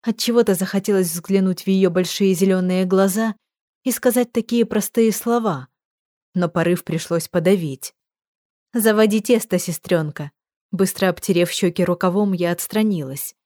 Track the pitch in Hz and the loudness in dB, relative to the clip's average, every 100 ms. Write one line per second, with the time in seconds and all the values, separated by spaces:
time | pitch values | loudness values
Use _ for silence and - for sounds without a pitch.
0 | - 226 - 233 226 180 185 202 196 196 | -4 -4 0 2 2 0 0 -2 0 0
1 | 180 170 - 196 190 175 - 190 190 175 | 0 -4 -2 0 2 0 0 2 2 2
2 | 180 - 196 180 196 190 185 185 185 190 | -2 0 0 2 2 2 0 0 2 2
3 | 196 190 220 208 _ _ _ _ - 233 | 2 0 -4 -6 _ _ _ _ -6 0
4 | 254 240 240 240 233 233 233 214 202 - | 0 2 0 -2 -2 0 0 0 -2 2
5 | 226 202 233 240 226 147 131 _ _ _ | 2 2 -2 -2 0 -4 -8 _ _ _
6 | _ _ _ 185 170 175 170 180 - 160 | _ _ _ -4 -2 0 0 -2 -2 -8
7 | - 170 - 180 165 196 160 131 - _ | -4 -4 -2 -2 2 0 -2 -8 -14 _
8 | _ _ _ _ _ _ _ 240 220 214 | _ _ _ _ _ _ _ 0 2 4
9 | 220 214 208 233 - 180 - 160 - 175 | 4 2 2 0 2 -4 -2 -8 -2 -2
10 | 151 - 143 _ _ _ _ 180 190 - | -2 -8 -14 _ _ _ _ -2 -2 0
11 | 190 175 - 170 170 - 185 170 180 175 | -2 -2 -2 0 0 0 -2 0 -2 0
12 | 185 185 208 185 175 175 - 214 220 185 | 0 0 0 0 -2 -4 -4 0 0 0
13 | 135 139 - _ | -6 -10 -12 _